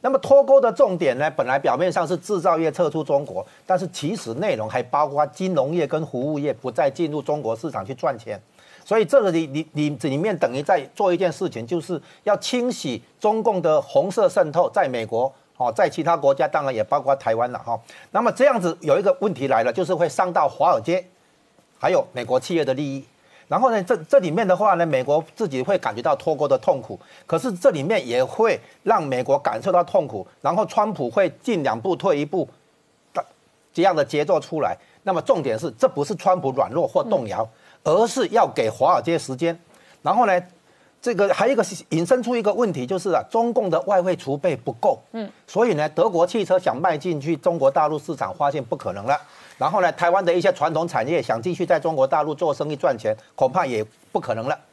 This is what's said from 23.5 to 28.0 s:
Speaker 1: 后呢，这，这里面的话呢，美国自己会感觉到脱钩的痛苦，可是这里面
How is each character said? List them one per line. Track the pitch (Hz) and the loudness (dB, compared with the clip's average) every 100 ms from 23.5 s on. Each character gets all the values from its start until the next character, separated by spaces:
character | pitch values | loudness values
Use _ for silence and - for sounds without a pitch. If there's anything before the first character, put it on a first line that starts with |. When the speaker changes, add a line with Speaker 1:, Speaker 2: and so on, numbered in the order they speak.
| 160 | 2
Speaker 1:
后 | 254 | 2
呢， | 226 | 2
这， | 180 226 156 | 0 -2 2
这 | 185 | 2
里 | 180 | 2
面 | 165 208 | 0 2
的 | 180 | 4
话 | - | 4
呢， | 175 170 | 4 2
美 | 135 | 0
国 | 127 151 156 - | 2 0 0 -6
自 | 208 | -4
己 | 131 | -2
会 | 127 196 | 0 0
感 | - | 0
觉 | 107 | -2
到 | 160 139 | -2 0
脱 | - | 0
钩 | 151 147 | -2 2
的 | 131 | 2
痛 | - 143 | 2 -2
苦， | 113 - - - _ | -2 -16 -16 -20 _
可 | 160 | -4
是 | 247 | -2
这 | 180 - | 2 2
里 | 156 | 2
面 | 143 214 | 0 -2